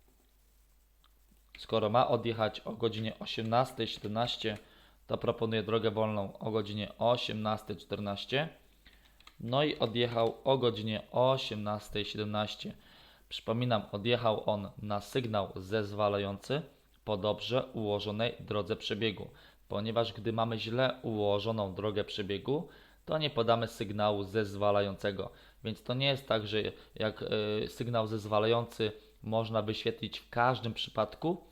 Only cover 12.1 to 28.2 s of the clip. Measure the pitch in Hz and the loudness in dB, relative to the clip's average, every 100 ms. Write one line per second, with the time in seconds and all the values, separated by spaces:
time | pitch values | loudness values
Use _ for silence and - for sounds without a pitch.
12.1 | 101 107 104 107 - 214 - - - - | -4 -2 0 -2 -4 -10 -12 -18 -20 -20
13.1 | - _ - - 113 123 110 - 101 107 | -20 _ -10 -2 0 2 0 0 -4 2
14.1 | 120 113 104 - 104 98 - 104 101 - | 4 4 2 0 -2 -4 -8 -4 -4 -2
15.1 | 143 120 107 95 - 92 110 101 104 104 | -4 0 0 -2 -6 -2 -2 -2 2 2
16.1 | 101 98 98 - 139 165 - _ _ - | 2 -2 -6 -4 -4 -4 -16 _ _ -4
17.1 | 107 104 104 - 123 - - 104 104 104 | 0 0 0 0 0 0 -4 0 0 0
18.1 | 104 117 - - 107 98 107 - 104 110 | 0 -2 -2 -4 -2 0 -4 -2 0 0
19.1 | 92 - - - - _ 101 110 113 110 | -2 -10 -14 -20 -20 _ -4 0 0 0
20.1 | - 107 110 113 113 107 117 131 - - | -2 -4 0 0 -2 -2 0 0 0 -4
21.1 | 107 104 101 107 110 98 92 104 101 101 | 0 2 2 2 -2 -2 -2 -2 -2 -2
22.1 | - 98 98 113 147 175 - - - - | -4 -4 -2 0 -2 -2 -14 -20 -20 -4
23.1 | 156 151 - 113 117 113 - 101 104 104 | 0 0 2 4 4 2 -4 -6 0 2
24.1 | 104 95 104 101 98 104 101 101 95 104 | 2 0 0 -2 2 4 4 2 0 -2
25.1 | 95 95 - - - 110 107 - 127 139 | -2 -6 -10 -20 -12 -10 -8 -4 0 2
26.1 | 135 - 113 101 107 95 - - - 107 | 0 0 0 2 0 0 -4 -16 -2 -2
27.1 | - - 110 107 107 - - 120 117 107 | -2 -2 0 0 0 -2 -4 -2 0 0
28.1 | 110 | -2